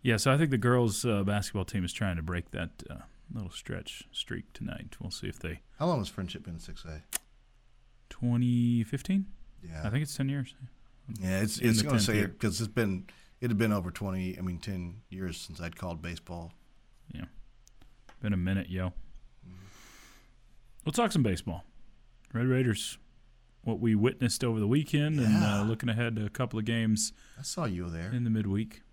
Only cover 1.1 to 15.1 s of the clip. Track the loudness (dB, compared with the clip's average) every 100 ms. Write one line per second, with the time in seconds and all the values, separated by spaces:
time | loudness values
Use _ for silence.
1.1 | 2 2 2 0 -2 -2 -2 -2 -2 -2
2.1 | 0 -2 -4 -4 -6 -6 -8 -14 -14 -14
3.1 | -20 -12 -8 -8 -10 -8 -8 -8 -14 -12
4.1 | -8 -6 -6 -8 -8 -8 -8 -12 -10 -10
5.1 | -6 -8 -8 -8 -10 -14 -4 0 0 -2
6.1 | -4 -6 -8 -10 -10 -10 -12 -10 -12 -8
7.1 | -8 _ -20 _ -20 -20 -20 -20 -20 -20
8.1 | -4 0 2 4 4 4 2 0 -4 0
9.1 | 0 0 -8 -16 -18 -12 -6 -2 -2 -2
10.1 | -2 -2 -2 -6 -10 -18 -18 -20 -20 -14
11.1 | -6 -2 0 0 2 4 4 4 2 4
12.1 | 2 2 0 -2 0 -2 0 0 0 -6
13.1 | -18 -20 _ -2 2 4 2 0 -4 -4
14.1 | -2 -4 -4 -6 -6 -6 -6 -6 -10 -14